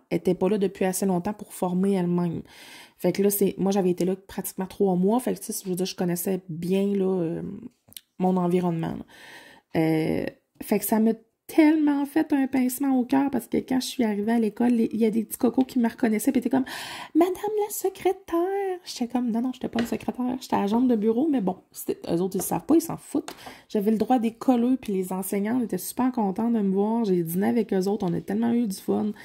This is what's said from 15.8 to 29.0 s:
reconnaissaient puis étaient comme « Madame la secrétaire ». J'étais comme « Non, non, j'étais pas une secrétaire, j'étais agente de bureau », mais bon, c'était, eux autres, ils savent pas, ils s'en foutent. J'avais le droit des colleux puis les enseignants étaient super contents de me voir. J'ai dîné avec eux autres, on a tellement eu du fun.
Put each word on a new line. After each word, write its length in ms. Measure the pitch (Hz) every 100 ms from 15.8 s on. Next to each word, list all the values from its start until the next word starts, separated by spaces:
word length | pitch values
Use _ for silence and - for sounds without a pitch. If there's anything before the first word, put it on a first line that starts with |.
| 226
reconnaissaient 420 | - 233 214 269
puis 100 | 254
étaient 100 | 240
comme « 160 | 262 262 - - - - 302
Madame 200 | 359 370
la 360 | 415 427 415
secrétaire ». 1080 | - 392 381 359 381 - 339 359 392 392 359 -
J'étais 240 | - 240
comme « 220 | 247 247
Non, 80 | 220
non, 120 | 254 254
j'étais 140 | 233
pas 120 | 233
une 60 | 233
secrétaire, 500 | 220 - 226 247 254
j'étais 140 | - 202
agente 320 | 202 226 254
de 80 | 226
bureau », 300 | 220 226 320
mais 100 | 269
bon, 160 | 190 185 _
c'était, 260 | - - - -
eux 80 | 170
autres, 160 | 185 185
ils 60 |
savent 240 | - 165 -
pas, 80 | 330
ils 80 |
s'en 160 | 320 165
foutent. 360 | - 294 - - - - -
J'avais 200 | 220 202
le 60 | 220
droit 220 | 214 254
des 160 | 226 226
colleux 420 | - 247 240 262
puis 160 | -
les 180 | 190 185
enseignants 500 | 185 190 202 202 254
étaient 180 | 220 180
super 340 | - - 254
contents 380 | 247 202 185 226
de 100 | 233
me 100 | 196
voir. 340 | 190 208 226 220
J'ai 160 | 180
dîné 240 | 165 175 214
avec 260 | 240 220
eux 160 | 190 185
autres, 180 | 208 185
on 60 |
a 80 | 170
tellement 320 | 170 202 233
eu 140 | 240 240
du 100 | 190
fun. 360 | - 202